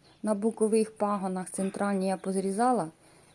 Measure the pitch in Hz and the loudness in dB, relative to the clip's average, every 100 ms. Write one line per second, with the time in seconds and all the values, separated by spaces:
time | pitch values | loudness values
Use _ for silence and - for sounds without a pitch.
0 | - _ 208 208 220 214 214 220 220 - | -20 _ -2 0 0 0 2 4 2 0
1 | 208 202 190 185 180 - 190 - 202 196 | -2 0 -2 -4 -4 -4 -4 -2 0 0
2 | 190 190 190 190 190 196 240 240 160 - | 0 -2 -2 -2 -2 2 2 2 -2 -8
3 | - - - | -20 -20 -20